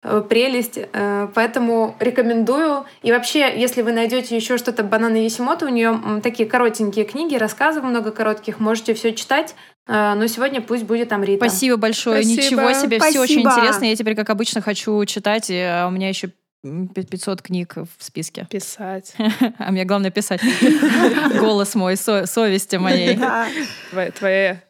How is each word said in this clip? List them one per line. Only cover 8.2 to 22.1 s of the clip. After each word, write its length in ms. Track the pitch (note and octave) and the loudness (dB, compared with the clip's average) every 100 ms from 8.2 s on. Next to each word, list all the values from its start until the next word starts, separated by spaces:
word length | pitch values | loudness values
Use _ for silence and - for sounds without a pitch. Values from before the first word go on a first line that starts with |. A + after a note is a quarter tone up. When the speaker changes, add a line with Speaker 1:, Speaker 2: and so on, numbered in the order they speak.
| G#3+ G#3+ - - | -2 -2 -6 -4
Speaker 1:
можете 340 | G#3+ A3+ A3 | 0 0 0
всё 180 | A3 A3+ | -2 -2
читать. 420 | A3+ - C#4 D#4+ - - _ - | -4 -2 0 0 -8 -20 _ -4
Э, 260 | A3 G#3 | 0 2
но 120 | G#3 A3+ | 2 0
сегодня 320 | A3+ C4+ C4+ | 0 -2 -2
пусть 240 | A#3 A#3+ | -4 -4
будет 280 | G#3+ A#3 A#3 | -2 -2 0
Амрита. 320 | G#3 G3 G3 A#3 | -2 0 2 2
Speaker 2:
Спасибо 280 | F#3+ C4 A#3+ | 2 2 2
большое. 460 | A3 A3+ - A3 | 2 0 0 2
Speaker 3:
Спасибо. 200 | G#3+ A#3 | 4 4
Speaker 2:
Ничего 300 | C#4 C4 C4+ | 4 4 4
себе, 240 | C4+ C#4 A3+ | 2 2 2
всё 200 | A#3+ D4 | 4 4
очень 180 | B3+ D4+ | 4 4
Speaker 4:
Спасибо. 100 | B3 B3 | 4 4
Speaker 2:
интересно. 240 | A#3 G#3 A#3 | 4 2 0
Я 100 | A3 | 0
теперь, 180 | A3 | -2
как 160 | G#3+ G#3 | -2 -2
обычно, 300 | G#3 A#3 A3+ | -2 -2 -2
хочу 440 | G3+ G3+ - G#3 G3+ | -4 -4 -2 -2 -2
читать, 440 | - G3+ G#3+ A3 | -2 0 0 -2
э, 320 | F3+ F3+ F3 | -4 -2 -2
а 40 | F3+ | -2
у 20 | |
меня 180 | F#3 F#3+ | -2 -4
ещё, 200 | F#3+ F3+ - _ _ | -4 -8 -14 _ _
м, 240 | C#3 D#3 F#3 | -12 -8 -8
пи-, 140 | F#3+ | -8
пятьсот 360 | F#3 F#3 - F#3+ | -8 -8 -6 -8
книг 320 | - F3+ F3 - | -6 -6 -6 -10
в 280 | E3 - | -14 -16
списке. 420 | - - D#3+ - F3+ | -16 -10 -10 -10 -10
Speaker 3:
Писать. 640 | G3+ F#3+ - G3 F#3+ F#3+ - | -10 -10 -12 -10 -10 -12 -4
Speaker 2:
<laughs> 400 | G#3+ G#3+ A#3+ A#3 | -2 0 -2 -2
А 120 | - | -4
мне 120 | F#3+ | -2
главное 260 | F#3 G3+ G3 | 0 0 0
писать. 300 | F#3 G#3 F3+ | -2 -4 -2
Speaker 3:
<laughs> 1000 | A3+ F4+ - D#4 D4+ A#3+ F4 - D4+ G#3+ | 0 4 4 4 4 4 4 4 2 2
Speaker 2:
Голос 340 | A3 G#3 G3+ | 2 2 2
мой, 220 | A3 F#3 F#3+ | 0 0 0
со-, 300 | - | 0